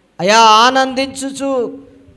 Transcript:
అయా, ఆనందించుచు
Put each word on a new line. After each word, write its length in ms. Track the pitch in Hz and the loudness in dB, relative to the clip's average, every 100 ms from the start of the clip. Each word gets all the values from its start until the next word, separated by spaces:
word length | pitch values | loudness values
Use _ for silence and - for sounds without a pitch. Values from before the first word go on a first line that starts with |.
| _ - | _ -6
అయా, 200 | 180 226 | 0 4
ఆనందించుచు 1400 | 226 214 240 269 262 254 269 269 269 269 277 262 226 - - - _ | 4 4 4 2 -2 -4 -6 -8 -12 -8 -4 -4 -6 -10 -20 -20 _